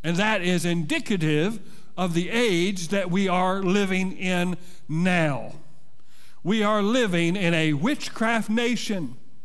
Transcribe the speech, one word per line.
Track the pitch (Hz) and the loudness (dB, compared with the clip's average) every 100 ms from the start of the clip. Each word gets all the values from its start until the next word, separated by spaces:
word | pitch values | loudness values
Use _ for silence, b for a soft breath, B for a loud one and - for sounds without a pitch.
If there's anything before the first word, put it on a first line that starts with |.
And | 156 170 | 0 0
that | 214 214 | 2 2
is | 175 180 | 2 2
indicative | 175 170 151 320 - 196 156 151 180 226 B B B - | 2 0 0 -2 0 0 2 2 0 -2 B B B -4
of | 185 | 0
the | 170 170 | 0 0
age | 226 240 170 180 190 165 | 0 2 2 0 -2 -2
that | 202 180 | -2 0
we | 180 190 | 0 2
are | 180 185 190 | 2 2 2
living | 190 202 196 185 190 - | 2 2 2 0 -2 -2
in | 185 180 180 180 B B - | -2 0 0 -2 B B -4
now. | 156 185 180 156 131 107 - - - - - b b b b | 0 2 4 2 0 -6 -8 -8 -8 -8 -8 b b b b
We | 160 220 | -2 2
are | 208 214 | 2 2
living | 202 254 226 175 170 | 2 2 2 2 2
in | 190 170 | 2 2
a | 170 156 | 4 2
witchcraft | 147 190 196 - - 226 233 208 | 2 0 0 -4 -2 0 2 2
nation. | 220 240 233 - 196 139 123 - - | 0 2 -2 -2 -2 -4 -6 -8 -8